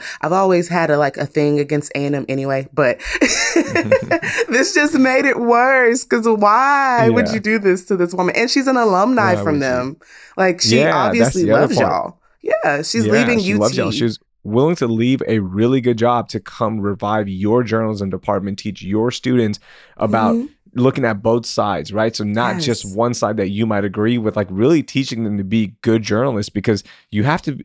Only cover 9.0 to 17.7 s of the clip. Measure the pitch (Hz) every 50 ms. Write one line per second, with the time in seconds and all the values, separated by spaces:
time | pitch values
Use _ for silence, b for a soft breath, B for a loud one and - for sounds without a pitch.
9 | 208 247 254 233 202 185 180 - 202 160 147 143 139 131 127 123 127 135 156 B
10 | B B B B B B B 190 190 185 175 180 - 110 117 131 147 - - -
11 | - - - 233 226 - - 185 170 107 110 - 208 - 220 - - - - 85
12 | - - - _ _ _ _ _ - - 640 640 - 156 143 143 156 - - 233
13 | 110 107 107 113 - - 240 220 185 185 104 104 104 120 131 127 107 95 - 143
14 | 120 117 107 - _ _ _ _ - 101 107 123 143 160 175 - 127 117 113 110
15 | 120 123 135 123 - - 113 110 98 90 92 104 113 123 131 135 117 123 117 110
16 | 117 120 123 120 110 - - 107 - - - - 120 107 110 107 98 101 98 95
17 | 104 104 107 110 104 98 95 92 101 104 117 127 123 101